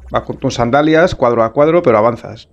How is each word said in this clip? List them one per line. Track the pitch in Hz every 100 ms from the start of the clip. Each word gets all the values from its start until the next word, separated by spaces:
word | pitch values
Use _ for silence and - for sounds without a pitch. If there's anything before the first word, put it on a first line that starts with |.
| -
Vas | 120
con | - -
tus | 131 -
sandalias, | 117 139 156 160 180
cuadro | - 123 117
a | 113
cuadro, | 143 151 170
pero | 165 107
avanzas. | 113 120 98 104 -